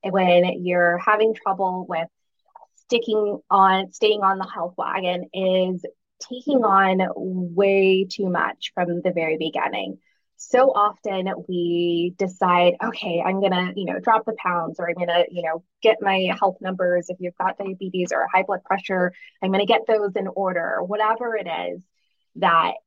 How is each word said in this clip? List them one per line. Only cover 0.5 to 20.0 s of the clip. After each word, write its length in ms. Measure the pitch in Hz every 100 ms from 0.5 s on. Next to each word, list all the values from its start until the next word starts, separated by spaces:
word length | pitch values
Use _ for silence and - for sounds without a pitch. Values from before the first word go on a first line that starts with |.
| 180 180
you're 320 | 180 175 175
having 340 | 196 214 220
trouble 520 | 220 - 190 190 185 185
with 200 | 165 170 _ _ _ _ - - _
sticking 640 | _ 240 233 214 208 208 _
on, 420 | 202 190 190 190
staying 300 | - 214 208
on 160 | 196 190
the 100 | 185
health 280 | 208 175 185
wagon 480 | 180 196 185 180 180
is 520 | 190 190 185 185 180 - _ _ _
taking 420 | - 254 254 277
on 360 | 214 190 190 185 - -
way 880 | 190 185 180 170 196 196 190 190 196
too 200 | - 190
much 420 | 175 165 - -
from 280 | - 175 175
the 100 | 185
very 260 | 175 160 156
beginning. 640 | 160 - - 104 98 - _ _ _ _
So 340 | - 247 269
often 640 | 208 208 208 214 190 185 185 175
we 640 | 180 175 170 175 170 175 180
decide, 580 | 190 185 185 180 175 175
"Okay, 380 | 226 - 202 170
I'm 180 | 180 190
gonna, 320 | 196 180 180 180
you 100 | 180
know, 140 | 185
drop 260 | 190 220 220
the 100 | -
pounds, 420 | 180 175 165 170
or 100 | 175
I'm 60 | 170
gonna, 300 | 175 170 -
you 140 | 175
know, 200 | 165 165 _ _
get 200 | 220 220
my 340 | 196 190 185 -
health 180 | 196 185
numbers." 480 | 185 185 180 175 175
If 80 | 180
you've 180 | 180 -
got 200 | 185 -
diabetes 540 | 196 190 190 185 180
or 140 | - -
high 100 | 190
blood 200 | 190 185
pressure, 500 | _ 190 - 185 180 180 - _
I'm 100 | 190
gonna 140 | 190 202
get 220 | 220 226
those 280 | 220